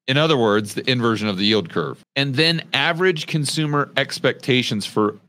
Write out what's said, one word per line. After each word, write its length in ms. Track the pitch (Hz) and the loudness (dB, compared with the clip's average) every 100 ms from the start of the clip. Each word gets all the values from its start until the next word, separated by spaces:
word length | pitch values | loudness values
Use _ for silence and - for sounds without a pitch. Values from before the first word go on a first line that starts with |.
| - | -2
In 100 | 135 | 0
other 200 | 160 147 | 2 4
words, 360 | 113 104 101 | 4 2 0
the 160 | - - | -6 -2
inversion 380 | 123 117 110 107 | 0 2 0 -2
of 100 | 95 | 0
the 80 | 107 | 2
yield 240 | 107 82 | 2 0
curve. 340 | - 73 62 _ - | -4 -4 -8 _ -4
And 200 | 139 131 | -2 2
then 280 | 160 165 - | 2 0 -2
average 540 | - 147 170 185 160 - | -2 0 0 0 0 -4
consumer 640 | 160 139 - 151 147 139 - | -4 -2 -2 -2 -2 -2 -2
expectations 880 | 135 - 135 - - 127 120 107 - | -2 -2 -2 -2 0 0 0 -4 -4
for 340 | - 107 - | 0 0 -2